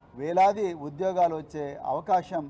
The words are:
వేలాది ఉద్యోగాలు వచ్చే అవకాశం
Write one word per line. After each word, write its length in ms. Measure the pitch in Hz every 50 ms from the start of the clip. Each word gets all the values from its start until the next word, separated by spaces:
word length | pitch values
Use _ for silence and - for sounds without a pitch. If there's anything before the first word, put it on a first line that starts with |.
| _ - - 120
వేలాది 460 | 143 160 175 185 190 202 202 214 208 180 170 156 143
ఉద్యోగాలు 480 | 151 143 147 185 190 185 180 175 165 160 156
వచ్చే 220 | 147 - 160 151 147 143 139 - - -
అవకాశం 520 | 135 160 160 208 190 180 170 - 185 160 147